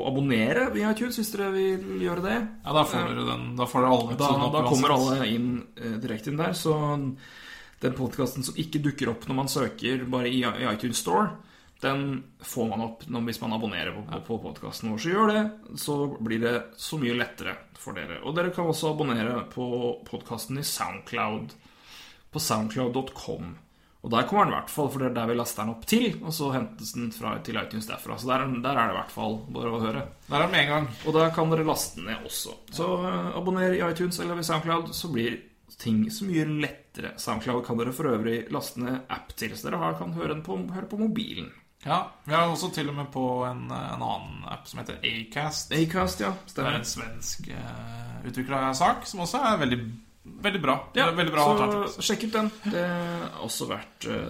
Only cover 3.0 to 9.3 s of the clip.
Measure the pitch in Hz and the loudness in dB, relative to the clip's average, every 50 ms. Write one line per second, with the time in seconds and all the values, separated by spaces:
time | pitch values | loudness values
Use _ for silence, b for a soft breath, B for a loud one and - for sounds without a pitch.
3 | 175 - 120 120 120 120 120 120 123 120 120 123 123 120 - 127 127 131 127 120 | 0 0 0 -2 -2 -2 -2 -2 -4 -4 -2 0 0 2 4 6 6 8 8 6
4 | 117 117 123 131 139 143 135 139 143 - 147 151 - 120 147 127 143 147 143 127 | 6 4 2 2 4 4 4 4 4 4 4 4 4 6 6 6 6 6 6 6
5 | 131 135 131 135 127 104 113 117 120 127 123 120 - - - - 117 117 110 110 | 6 6 4 4 2 2 2 2 2 2 0 -2 -4 -8 -12 -8 -6 -4 -4 -2
6 | 127 123 107 110 - 143 143 151 170 190 180 170 - 160 151 151 151 147 147 143 | -2 -2 -4 -4 -4 -2 0 0 0 0 0 0 2 2 2 4 2 2 0 0
7 | 139 131 131 B B B B B B B B B B B B B - 127 127 131 | 0 -2 -4 B B B B B B B B B B B B B -2 0 0 0
8 | 127 113 - - 131 120 - 139 127 - - - 156 - - 147 143 147 135 - | -2 -2 0 0 -2 0 -2 -2 -4 -4 -2 -4 -2 -2 0 0 0 0 0 0
9 | 120 117 113 - - - | 0 0 -2 -2 -4 -2